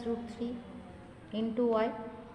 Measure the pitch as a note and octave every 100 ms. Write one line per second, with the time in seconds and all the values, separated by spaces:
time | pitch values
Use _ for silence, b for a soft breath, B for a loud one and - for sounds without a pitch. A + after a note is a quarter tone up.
0 | A#3 A#3 - - A#3+ B3 - - - -
1 | - - - G#3+ A3+ A3+ A#3+ A3 A3+ -
2 | - - -